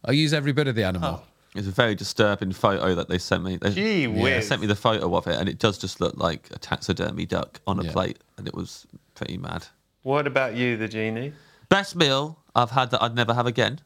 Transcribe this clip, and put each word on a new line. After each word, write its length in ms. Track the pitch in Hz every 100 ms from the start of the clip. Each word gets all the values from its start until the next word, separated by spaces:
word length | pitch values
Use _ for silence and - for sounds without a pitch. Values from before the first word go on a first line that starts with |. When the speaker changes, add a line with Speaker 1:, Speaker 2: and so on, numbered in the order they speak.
Speaker 1:
I 80 | -
use 220 | 139 156
every 180 | 151 143
bit 160 | 135 139
of 80 | 113
the 80 |
animal. 380 | 95 92 156 85
Speaker 2:
Oh. 40 | - _ _ -
Speaker 3:
It's 120 | 98
a 20 |
very 240 | 95 120 101
disturbing 560 | 87 - 107 101 98
photo 420 | 92 110 98 92
that 140 | 87 -
they 100 | 90
sent 280 | - 90 90
me. 100 | 92
They, 160 | 98
Speaker 2:
Gee 300 | 101 214 196
Speaker 3:
yeah, 60 | 131
Speaker 2:
whiz. 140 | 110
Speaker 3:
they 180 | 123 127
sent 180 | 107 127
me 80 | 104
the 80 | 101
photo 400 | 117 110 87 87
of 100 | 87
it, 120 | 76
and 80 | 92
it 100 | -
does 200 | 113 95
just 240 | 95 -
look 160 | 82 -
like 320 | 85 80 -
a 80 | -
taxidermy 680 | - - - 92 85 - 87
duck 360 | 90 - - -
on 140 | 95
a 40 | 85
Speaker 1:
Yeah. 80 |
Speaker 3:
plate, 260 | 85 92 - _ -
and 80 | 95
it 80 |
was 320 | - 90 - - - _ -
pretty 220 | - 87
mad. 280 | 87 85 - _ _ _
Speaker 2:
What 240 | 131 143 143
about 280 | 131 131 113
you, 200 | 123 113
the 140 | 110
genie? 420 | 107 110 113 139 147 - _ _
Speaker 3:
Best 260 | 196 196 175
meal 420 | 151 135 151 160 _ 120
I've 160 | 120
had 200 | 127 123
that 100 | 117
I'd 140 | 113 120
never 180 | 120
have 120 | 117 120
again 320 | 117 107 147